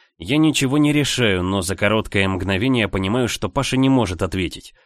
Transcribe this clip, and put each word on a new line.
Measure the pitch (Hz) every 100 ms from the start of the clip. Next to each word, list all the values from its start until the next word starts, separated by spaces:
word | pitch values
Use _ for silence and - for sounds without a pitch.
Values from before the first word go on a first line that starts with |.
| _ -
Я | 85 147
ничего | 156 135 131 147
не | 147
решаю, | 147 139 - 113 92
но | 90 98
за | 90 95
короткое | 104 110 101 104 98
мгновение | 95 92 95 131 127 98
понимаю, | 98 95 123 120
что | - 101
Паша | 139 131 131
не | 135
может | 131 101 85
ответить. | 92 95 82 87 - _